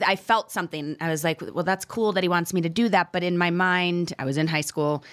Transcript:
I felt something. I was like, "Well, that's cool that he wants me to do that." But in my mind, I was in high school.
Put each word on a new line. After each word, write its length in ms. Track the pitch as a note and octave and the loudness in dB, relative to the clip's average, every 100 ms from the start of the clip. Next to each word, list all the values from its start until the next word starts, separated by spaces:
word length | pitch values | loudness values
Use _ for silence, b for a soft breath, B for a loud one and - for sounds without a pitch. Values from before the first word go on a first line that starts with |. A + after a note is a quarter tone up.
| E3 | 2
I 100 | G3 | 0
felt 340 | - A3+ - | 2 0 0
something. 440 | - F3 D#3 D3 D#3 | -6 -6 -6 -8 -4
I 80 | E3 | -2
was 160 | D#3+ E3 | 0 0
like, 160 | D#3+ - | -2 -6
"Well, 120 | - F3 | -4 -2
that's 180 | F#3+ | -2
cool 300 | - - A3 | -4 -2 0
that 100 | F#3+ | 2
he 60 | F3+ | 2
wants 240 | F3 E3+ | 0 0
me 80 | F#3 | 0
to 80 | E3 | 0
do 180 | E3 A#3 | 2 2
that." 220 | F#3+ F3 | 4 2
But 100 | F3+ | -2
in 160 | F3 F3 | 0 0
my 120 | F3 | 0
mind, 640 | F3 F#3 F3+ F3+ F3 E3+ - | 2 2 2 2 0 -2 -4
I 60 | |
was 140 | C3+ C#3 | -4 0
in 100 | D#3+ | 0
high 140 | D#3+ | -2
school. 420 | D3 - D3 D3 - | -4 -2 -2 -2 -6